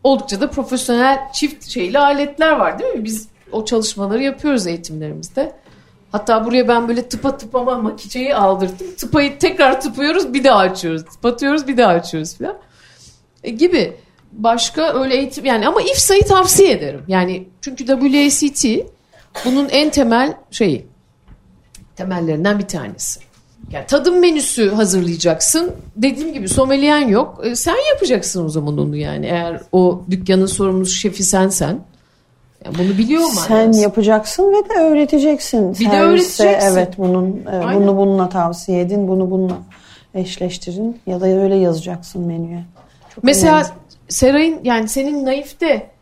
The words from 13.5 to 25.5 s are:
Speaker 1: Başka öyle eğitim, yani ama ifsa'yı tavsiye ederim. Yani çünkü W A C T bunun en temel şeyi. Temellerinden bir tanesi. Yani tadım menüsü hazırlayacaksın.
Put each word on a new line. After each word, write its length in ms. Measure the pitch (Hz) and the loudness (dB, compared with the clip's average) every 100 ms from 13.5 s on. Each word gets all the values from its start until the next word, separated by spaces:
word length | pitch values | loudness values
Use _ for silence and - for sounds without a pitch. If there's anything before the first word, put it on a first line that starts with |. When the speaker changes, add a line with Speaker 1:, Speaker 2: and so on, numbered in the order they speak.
| 233 349 330 175 - _ _ _ | 0 2 2 -2 -6 _ _ _
Speaker 1:
Başka 680 | - 226 240 - - 320 254 | -2 0 0 -2 -2 -2 0
öyle 140 | 262 262 | 0 0
eğitim, 300 | 269 302 262 | -2 -4 -2
yani 220 | 226 233 | 0 2
ama 140 | 392 | 0
ifsa'yı 400 | 370 539 - 392 | 0 0 4 4
tavsiye 500 | 403 381 381 - 392 | 6 4 4 6 6
ederim. 300 | 208 143 135 156 | 4 -4 -10 -2
Yani 400 | 185 180 185 - _ | 0 0 -4 -12 _
çünkü 240 | 277 254 247 | -14 -10 -2
W 400 | 262 269 285 285 | 2 4 4 2
A 40 | |
C 240 | 277 294 | 2 -2
T 340 | - 240 226 - _ _ _ _ - 247 | 0 0 0 -4 _ _ _ _ -6 -2
bunun 240 | 269 277 | 0 2
en 200 | 277 302 | 2 2
temel 440 | 294 240 226 269 - _ | 2 2 2 0 -4 _
şeyi. 360 | - 202 131 - _ _ _ _ - _ _ _ - _ - | -2 0 0 -8 _ _ _ _ -20 _ _ _ -20 _ -12
Temellerinden 640 | 190 180 165 151 196 202 | -6 -4 -2 0 0 0
bir 80 | 190 | -2
tanesi. 520 | 165 107 - - - - _ _ _ - | -8 -10 -10 -10 -10 -16 _ _ _ -14
Yani 140 | 135 - | -12 0
tadım 320 | 285 285 359 | 2 2 4
menüsü 520 | 349 311 262 - 208 | 4 2 -4 0 0
hazırlayacaksın. 1000 | 214 202 185 175 170 170 160 - | 2 2 2 0 0 0 0 0